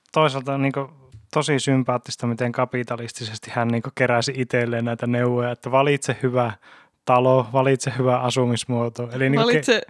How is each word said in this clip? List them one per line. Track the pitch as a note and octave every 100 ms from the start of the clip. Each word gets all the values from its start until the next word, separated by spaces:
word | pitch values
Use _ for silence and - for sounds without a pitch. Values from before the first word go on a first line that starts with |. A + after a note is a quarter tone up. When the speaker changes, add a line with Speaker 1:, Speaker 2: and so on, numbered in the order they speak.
| _
Speaker 1:
toisaalta | D#3 D3+ C3+ C3 C#3
niinku | C3+ C#3 C3+ - - - _
tosi | D3+ D3+ C3+
sympaattista, | C#3+ C3 B2+ B2 - - A#2+
miten | A#2 A#2+
kapitalistisesti | A#2+ B2 B2 A#2+ A#2 A#2 - A2 A2 -
hän | B2 A#2
niinku | A#2 -
keräsi | - B2 A#2+ C3+ C3
itselleen | B2 B2 A#2+ A#2
näitä | A#2 A#2 A#2+
neuvoja, | A#2+ B2 B2 A#2+
että | A#2+ B2+
valitse | C3 C#3+ C#3+ - A#2+
hyvä | C3 B2 A#2 A2 - - _ _
talo, | - B2 B2+ C3 A#2
valitse | C3+ C3+ C3 C3 A#2+
hyvä | B2+ B2
asumismuoto. | B2 C3 A#2+ A#2 - A#2+ A#2+ A2+ A#2+
Eli | B2+ C3+
niinku | C#3+ A#3
Speaker 2:
Valitse, | A#3+ G3 A3 -